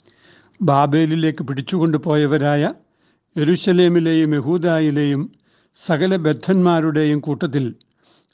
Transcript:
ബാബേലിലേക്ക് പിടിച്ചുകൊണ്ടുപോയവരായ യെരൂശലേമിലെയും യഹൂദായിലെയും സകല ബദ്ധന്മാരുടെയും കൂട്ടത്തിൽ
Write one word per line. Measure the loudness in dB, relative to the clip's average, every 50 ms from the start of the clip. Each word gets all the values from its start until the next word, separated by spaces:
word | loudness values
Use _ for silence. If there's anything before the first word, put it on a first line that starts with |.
| _ _ _ _ _ _ _ _ _ _ _ -4
ബാബേലിലേക്ക് | 0 2 2 2 2 2 2 2 2 0 0 0 -2 -2 -2 -4 -6
പിടിച്ചുകൊണ്ടുപോയവരായ | -6 -6 -8 -6 -4 -2 0 0 0 0 -2 0 0 0 0 2 2 0 0 0 0 0 0 0 -2 -4 -8 _ _ _ _ _ _ _ _ _ _ _
യെരൂശലേമിലെയും | -2 0 0 0 0 0 2 2 4 4 4 4 2 2 2 2 2 2 2 0
യഹൂദായിലെയും | -2 -2 -2 -2 -2 0 0 0 0 0 0 0 0 0 0 -2 -2 -4 -8 -12 _ _ _ _ _ _ _ _ -12 -4
സകല | -2 -2 0 0 0 0
ബദ്ധന്മാരുടെയും | 0 0 0 -2 -2 -2 0 0 2 2 2 2 2 0 0 0 0 0 0 0 -2
കൂട്ടത്തിൽ | -2 -6 -6 -4 -6 -4 -4 -4 -4 -4 -8 -12 _ _ _ _ _ _ _ _ _ _